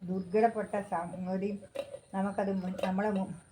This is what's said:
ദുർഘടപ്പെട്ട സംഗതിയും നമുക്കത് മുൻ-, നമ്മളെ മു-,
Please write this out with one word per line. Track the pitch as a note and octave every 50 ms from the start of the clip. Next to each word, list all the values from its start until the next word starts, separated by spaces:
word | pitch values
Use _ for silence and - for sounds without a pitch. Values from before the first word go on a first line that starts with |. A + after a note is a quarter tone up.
| F#3 F3
ദുർഘടപ്പെട്ട | F#3 F#3+ F3+ F3 F3+ G#3+ A3+ A3+ A3+ G#3+ G3 - - G3+ G3 - F#3
സംഗതിയും | E3 F3 E3+ E3+ F3+ F#3 F3+ F#3+ G3 G3 G#3 G#3 G3+ - - - - - - - - - - -
നമുക്കത് | F#3+ G3 G3+ G3 - G3+ G3 G3 F#3+
മുൻ-, | F3+ F#3 F#3 - - F#3
നമ്മളെ | F#3 F#3+ G3+ G#3+ G3+ F#3+
മു-, | F#3+ - D#3+ E3 - -